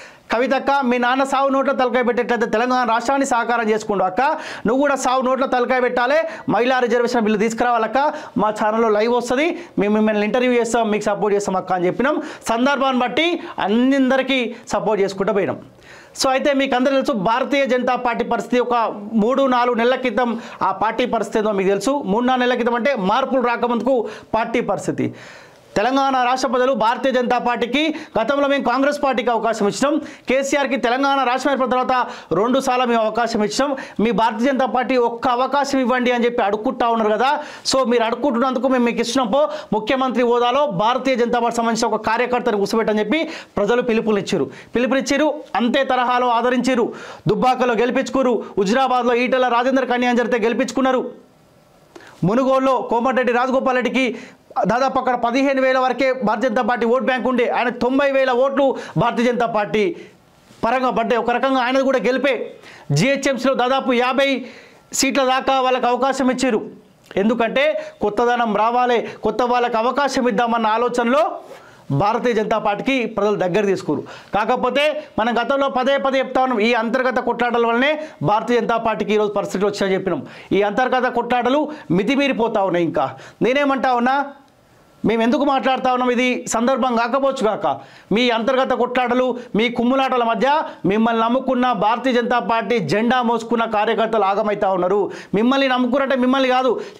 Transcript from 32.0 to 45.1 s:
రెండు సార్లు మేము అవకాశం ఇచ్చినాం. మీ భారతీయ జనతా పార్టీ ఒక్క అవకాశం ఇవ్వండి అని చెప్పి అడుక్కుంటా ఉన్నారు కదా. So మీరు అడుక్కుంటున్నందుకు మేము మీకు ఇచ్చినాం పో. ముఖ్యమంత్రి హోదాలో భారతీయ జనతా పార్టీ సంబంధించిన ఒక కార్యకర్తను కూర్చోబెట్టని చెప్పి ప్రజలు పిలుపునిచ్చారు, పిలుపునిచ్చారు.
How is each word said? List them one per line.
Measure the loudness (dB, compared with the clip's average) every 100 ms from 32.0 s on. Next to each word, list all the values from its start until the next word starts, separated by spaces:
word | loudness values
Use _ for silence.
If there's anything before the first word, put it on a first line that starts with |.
| -2 -6 -4
రెండు | 0 2 0
సార్లు | 0 0 2
మేము | 0
అవకాశం | 0 0 -2 0
ఇచ్చినాం. | -2 0 -2 -2 -8 -2
మీ | 0
భారతీయ | 2 0 0 0
జనతా | 2 0
పార్టీ | 0 0 2
ఒక్క | 0 0 -2
అవకాశం | 0 0 0 0 0
ఇవ్వండి | 2 2 2
అని | 2
చెప్పి | 0 2
అడుక్కుంటా | 0 0 -2 0 0
ఉన్నారు | 2 2
కదా. | 2 2 0 -4 -10 -2
So | 0
మీరు | 2 2
అడుక్కుంటున్నందుకు | 0 0 0 0 0 0 0
మేము | 2
మీకు | 2 0
ఇచ్చినాం | -2 0 0
పో. | 2 0 -2 -4
ముఖ్యమంత్రి | -2 0 0 0 0
హోదాలో | 2 2 2 2 0
భారతీయ | 0 0 0 0
జనతా | 0 0 0
పార్టీ | 0 0
సంబంధించిన | 0 0 0
ఒక | -2 -2
కార్యకర్తను | 0 0 0 0 0
కూర్చోబెట్టని | 0 0 0 0
చెప్పి | 0 0 -2 -8 -10 -2
ప్రజలు | 0 0
పిలుపునిచ్చారు, | 0 0 0 0 0 -2 -2 -6 -6
పిలుపునిచ్చారు. | -2 0 0 0